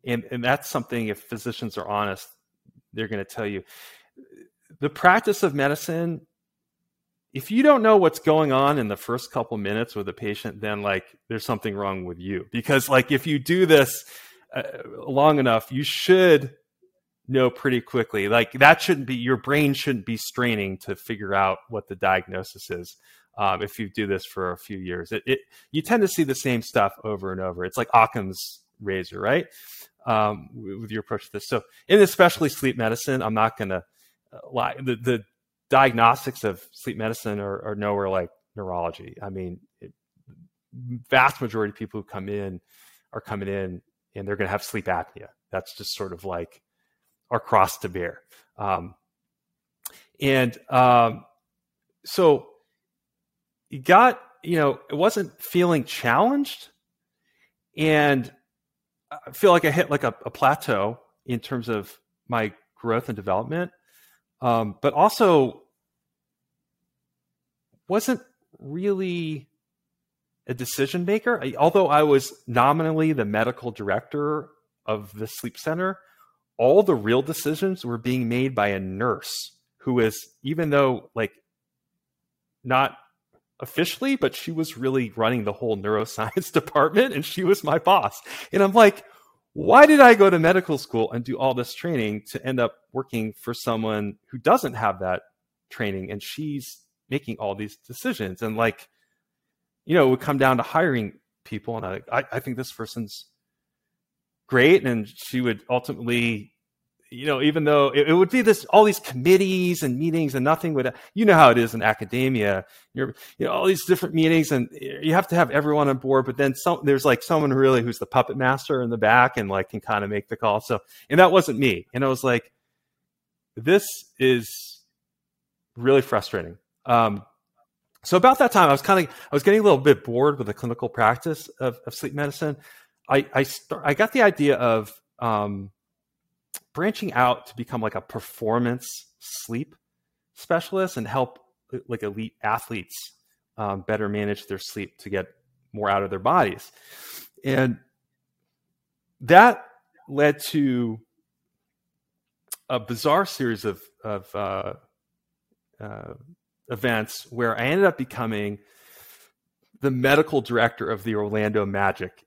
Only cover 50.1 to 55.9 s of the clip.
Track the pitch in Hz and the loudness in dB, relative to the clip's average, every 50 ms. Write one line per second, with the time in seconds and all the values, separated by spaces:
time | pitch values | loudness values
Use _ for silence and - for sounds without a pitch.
50.1 | _ _ 147 139 135 131 127 120 117 - _ - 131 127 127 123 123 120 117 113 | _ _ 0 0 2 2 2 0 -4 -10 _ 0 2 4 6 6 6 6 4 2
51.1 | 113 110 - _ _ _ _ _ _ _ _ _ _ _ _ _ _ _ _ - | 0 -8 -16 _ _ _ _ _ _ _ _ _ _ _ _ _ _ _ _ -6
52.1 | - - 180 160 147 123 - - _ _ _ _ _ _ _ _ _ _ _ _ | -2 4 4 4 4 4 0 -12 _ _ _ _ _ _ _ _ _ _ _ _
53.1 | _ _ _ _ _ _ _ _ _ _ _ _ 143 135 127 - 180 202 240 254 | _ _ _ _ _ _ _ _ _ _ _ _ -16 -8 4 6 8 8 8 6
54.1 | 226 - - _ _ _ - 160 175 160 147 139 127 - - - 143 147 175 226 | 2 0 -14 _ _ _ -6 -2 0 2 2 0 0 -4 -10 -10 -4 0 0 0
55.1 | - 214 - - _ _ - - - 175 175 175 165 147 120 - | 0 -2 -6 -8 _ _ -18 -2 0 2 2 4 2 0 0 -4